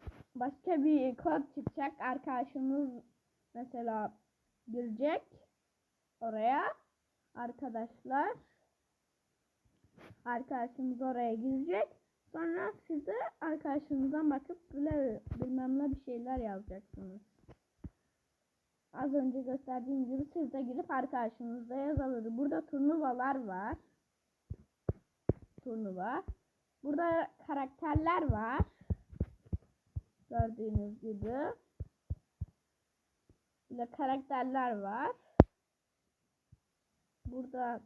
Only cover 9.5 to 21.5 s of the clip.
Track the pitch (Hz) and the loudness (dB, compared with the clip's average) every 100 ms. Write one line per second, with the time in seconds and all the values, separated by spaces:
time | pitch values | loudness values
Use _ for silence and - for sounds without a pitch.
9.5 | _ _ _ _ - - - 240 240 262 | _ _ _ _ -20 -20 -8 -2 -2 -2
10.5 | 262 247 - 254 240 262 247 233 226 262 | -4 -4 -2 -2 0 0 2 0 0 0
11.5 | 269 311 381 - - _ _ _ 320 330 | 0 2 2 0 -4 _ _ _ -4 -2
12.5 | 349 392 415 - 311 370 440 659 - 330 | -2 -2 -6 -4 -4 -2 -2 -4 -4 -2
13.5 | 311 302 285 - 277 269 302 311 277 - | -2 0 -2 0 0 2 4 4 2 -2
14.5 | 349 - 277 294 302 269 214 - 233 254 | -12 -8 -2 2 2 2 0 -4 -4 -2
15.5 | 262 254 269 285 277 - 240 240 262 220 | 0 2 2 2 -2 -4 -6 -4 -2 -2
16.5 | 196 208 185 - - 190 196 - _ - | -4 -8 -12 -12 -12 -12 -12 -18 _ -20
17.5 | - _ _ - _ _ _ _ _ _ | -20 _ _ -14 _ _ _ _ _ _
18.5 | _ _ _ _ - 285 285 262 254 247 | _ _ _ _ -2 2 4 2 0 -2
19.5 | 269 262 254 247 269 247 269 294 349 269 | -4 -4 -4 -2 0 0 -2 -2 -2 -2
20.5 | 269 254 254 - 269 262 254 226 - 233 | -2 -2 -2 0 0 0 0 -2 -4 -8